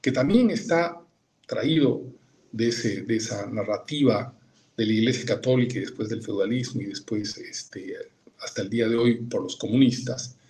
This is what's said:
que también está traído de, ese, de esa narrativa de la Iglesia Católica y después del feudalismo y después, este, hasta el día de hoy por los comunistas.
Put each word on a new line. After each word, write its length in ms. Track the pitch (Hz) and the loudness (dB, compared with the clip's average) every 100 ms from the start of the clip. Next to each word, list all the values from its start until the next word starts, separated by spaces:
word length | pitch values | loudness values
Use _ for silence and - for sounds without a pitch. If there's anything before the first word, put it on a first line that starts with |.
que 100 | 131 | -2
también 400 | 127 139 233 233 | 2 4 6 6
está 500 | 160 - 170 170 - - _ _ _ - | 2 2 2 2 -4 -18 _ _ _ -6
traído 560 | 113 135 160 131 - 127 - _ _ - | -2 2 4 4 2 -6 -16 _ _ -12
de, 180 | 113 117 | -2 0
ese, 340 | 113 113 92 | 0 -2 -4
de 140 | 98 113 | -2 -4
esa 300 | 110 104 101 | -4 -8 -6
narrativa 880 | 104 101 101 - 151 131 104 - - _ _ _ - | -6 -4 -4 -4 2 4 4 -2 -12 _ _ _ -2
de 100 | 110 | 2
la 60 | |
Iglesia 320 | 110 120 127 | 4 2 0
Católica 520 | - 104 131 127 120 98 | -2 -2 2 4 2 0
y 40 | |
después 280 | 95 - 107 | -6 -6 -6
del 140 | 113 | -6
feudalismo 580 | - 101 98 127 131 - | -4 -2 0 0 -2 -6
y 40 | 101 | -6
después, 520 | 95 - 107 104 - | -10 -6 -6 -6 -10
este, 560 | - - - 95 92 107 - _ _ - | -12 -14 -14 -14 -12 -12 -14 _ _ -16
hasta 220 | - - | -10 -8
el 80 | 98 | -4
día 180 | 117 113 | 0 2
de 80 | 117 | 4
hoy 200 | 120 117 | 2 2
por 260 | 117 101 | -2 -4
los 140 | 92 - | -4 -6
comunistas. 800 | 101 123 127 - - - - - | 0 4 4 4 -4 -8 -10 -16